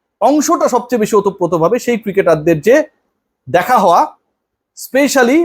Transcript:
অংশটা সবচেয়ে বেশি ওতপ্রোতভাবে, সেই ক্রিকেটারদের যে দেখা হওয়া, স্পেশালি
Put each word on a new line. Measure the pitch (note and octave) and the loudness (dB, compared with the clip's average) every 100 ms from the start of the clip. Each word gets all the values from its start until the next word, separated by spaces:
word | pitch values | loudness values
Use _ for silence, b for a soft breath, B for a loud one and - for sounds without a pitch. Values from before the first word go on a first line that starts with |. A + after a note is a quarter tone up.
| _ _ | _ _
অংশটা | A3+ D4+ C#4+ - D4 | 0 0 0 -2 -2
সবচেয়ে | A#3+ - B3 | -2 -2 -4
বেশি | G#3+ G#3 | 0 0
ওতপ্রোতভাবে, | G3 G3 E3+ E3+ E3 A3 | -2 -4 -4 0 0 -2
সেই | - A3+ | -2 -4
ক্রিকেটারদের | G#3 F#3+ F3 D#3 D#3 D#3+ | -4 -2 0 0 0 0
যে | G#3 D4 - _ _ _ _ _ - | 2 2 0 _ _ _ _ _ -4
দেখা | E3 A3+ B3 | -2 0 2
হওয়া, | G3+ F#3 D4+ - _ _ _ _ _ - | 4 2 0 -6 _ _ _ _ _ -20
স্পেশালি | - C4 C#4+ C4+ A#3+ D#4 | -4 -2 0 2 2 2